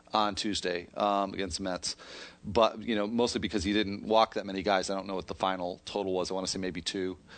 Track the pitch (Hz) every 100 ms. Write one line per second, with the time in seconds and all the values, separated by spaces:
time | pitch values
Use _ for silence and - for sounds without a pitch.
0 | - 107 104 95 107 92 92 87 87 -
1 | 104 101 98 95 98 90 95 90 - -
2 | - - - - - 104 110 110 110 107
3 | 104 117 120 117 104 107 90 104 98 101
4 | 101 110 110 107 98 95 98 98 92 98
5 | 95 95 85 95 95 92 87 92 - 101
6 | 95 92 87 95 90 101 92 87 - 98
7 | 92 90 -